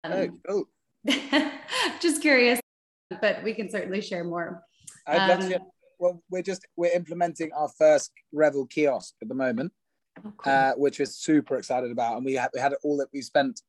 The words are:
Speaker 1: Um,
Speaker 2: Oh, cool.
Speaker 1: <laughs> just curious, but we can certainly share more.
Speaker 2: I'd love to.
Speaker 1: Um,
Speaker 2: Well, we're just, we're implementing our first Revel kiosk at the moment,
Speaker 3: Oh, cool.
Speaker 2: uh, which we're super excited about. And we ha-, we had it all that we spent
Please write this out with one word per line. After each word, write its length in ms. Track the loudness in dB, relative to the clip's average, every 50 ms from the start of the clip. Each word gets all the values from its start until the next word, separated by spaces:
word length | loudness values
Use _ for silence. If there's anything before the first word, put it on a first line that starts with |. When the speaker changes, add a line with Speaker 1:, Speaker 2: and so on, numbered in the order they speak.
| -6
Speaker 1:
Um, 80 | -4 -2
Speaker 2:
Oh, 140 | -2 -2 -4 -6 -12 _ -4
cool. 160 | -4 -4 -4 _ _ _ _ _ _ _ _
Speaker 1:
<laughs> 920 | -4 -4 -4 -4 -2 0 0 0 -2 -6 -12 -12 -8 -6 -4 -4 -4 -4 -2
just 220 | -2 -2 -2 0 2
curious, 380 | 4 4 6 6 4 4 2 -2 _ _ _ _ _ _ _ _ _ -8 -2
but 220 | 0 0 0 0 -4
we 100 | -6 -6
can 160 | -4 -8 -6
certainly 300 | -6 -6 -6 -4 -6 -6
share 240 | -6 -6 -6 -6 -6
more. 380 | -6 -6 -6 -6 -8 -10 -14 _ _ _ _ _ -20 -20 -18 _
Speaker 2:
I'd 220 | 0 2 4 6 6
love 120 | 4 4 2 -2
to. 60 | -2
Speaker 1:
Um, 100 | -4 -4 -8 _ _ _ _ _ _
Speaker 2:
Well, 240 | 0 0 0 -2 _ _
we're 100 | -8 -6 -4
just, 240 | -6 -6 -8 -10 _ _
we're 180 | -2 0 2 2
implementing 580 | 0 -2 -4 -4 -2 -2 -2 -2 -4 -8 -6 -4
our 160 | -4 -4 -4 0
first 340 | 4 6 6 6 6 4 -2 _ -20 _ _ 2
Revel 320 | 4 4 4 4 2 -4
kiosk 480 | -2 0 2 2 2 2 0 -4 -10 _ _
at 80 | -12 -8
the 60 | -4
moment, 360 | -2 0 0 0 -2 -4 -6 _ _ _ _ _ _ _ _ _ -18 -18
Speaker 3:
Oh, 80 | -18 -18 -8
cool. 120 | -2 2
Speaker 2:
uh, 220 | 4 4 4 4 2 2
which 200 | 0 0 0 0
we're 60 | -6
super 540 | -6 -4 -10 0 4 4 4 4 2 -4 -4
excited 320 | -2 -2 -2 -2 -2 -2
about. 260 | -4 -2 -2 -2 -2
And 80 | -2 -4
we 120 | -2 -2
ha-, 120 | -2 -2 -2 -4
we 60 | 0
had 120 | 0 0 0
it 60 | 0 _
all 140 | -2 0
that 120 | 0 -2 -4 -6
we 80 | -12
spent 400 | -12 0 _ 2 2 2 -2 -8 _